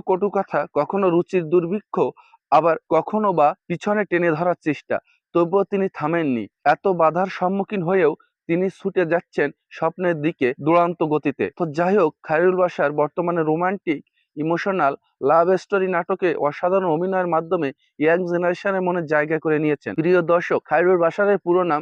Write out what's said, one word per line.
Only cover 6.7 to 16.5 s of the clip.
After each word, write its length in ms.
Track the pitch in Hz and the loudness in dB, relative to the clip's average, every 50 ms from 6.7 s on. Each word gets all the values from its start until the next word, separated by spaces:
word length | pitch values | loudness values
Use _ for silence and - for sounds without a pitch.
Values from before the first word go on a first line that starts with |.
| 156 | 2
এত 120 | - - 202 185 165 | 2 2 0 2 2
বাধার 280 | 165 156 156 180 190 190 - - | 2 2 2 0 -2 -4 -4 -4
সম্মুখীন 440 | 185 180 196 196 196 - 214 196 165 | -2 -2 -2 -2 -4 -4 -4 -4 -2
হয়েও 300 | 165 190 190 170 147 156 - _ _ _ _ _ - | 0 2 2 2 2 0 -2 _ _ _ _ _ -2
তিনি 180 | 165 175 190 196 - - | -2 0 0 -2 -4 -6
ছুটে 240 | - 196 180 185 180 160 170 | -8 -4 -2 0 0 0 0
যাচ্ছেন 360 | 175 - _ - - 151 143 - _ _ _ - | -2 -4 _ -4 -2 -2 -2 -4 _ _ _ -8
স্বপ্নের 440 | - 151 165 - - 180 175 170 151 147 | -4 -4 -4 -4 -2 -2 -2 -2 0 -2
দিকে 240 | 156 - - 139 120 135 - 139 | -4 -2 0 -2 -2 -2 0 0
দুরন্ত 340 | 151 165 175 175 175 175 - 175 156 147 | 2 4 4 4 2 0 -2 -2 0 0
গতিতে। 320 | 151 - 147 131 - 110 92 - | 0 0 -2 -2 -2 -4 -4 -4
তো 80 | - 180 160 139 | -4 -6 -4 -2
যাই 180 | 156 175 185 196 | -2 0 2 2
হোক, 160 | 214 175 156 - _ - | 2 2 0 -2 _ -6
খায়রুল 340 | - 160 156 175 185 185 | -2 0 2 2 2 2
বাশার 340 | 180 180 175 - - 160 143 151 | 2 0 0 0 0 -2 -2 0
বর্তমানে 500 | 147 147 151 - - 170 175 175 170 160 | 0 -2 -2 -2 -4 -4 -2 -2 -2 0
রোমান্টিক, 580 | 151 156 165 175 185 202 190 - 180 147 143 - _ _ _ _ _ - | 0 0 0 0 -2 -4 -4 -4 -4 -4 -4 -6 _ _ _ _ _ -10
ইমোশনাল, 580 | 151 147 160 170 165 - 208 190 185 151 139 143 - _ _ _ - - 139 | -6 -4 -2 -2 -2 -2 -2 0 0 0 0 0 -2 _ _ _ -4 0 2
লাভ 160 | 151 165 170 175 190 175 - | 4 4 4 4 2 0 0
স্টোরি 260 | - 202 196 190 185 | -2 -2 -2 0 0
নাটকে 400 | 185 170 175 - 190 185 190 175 151 - - | -2 -2 -2 -4 -4 -2 -2 -2 0 0 -2
অসাধারণ 420 | 147 | -4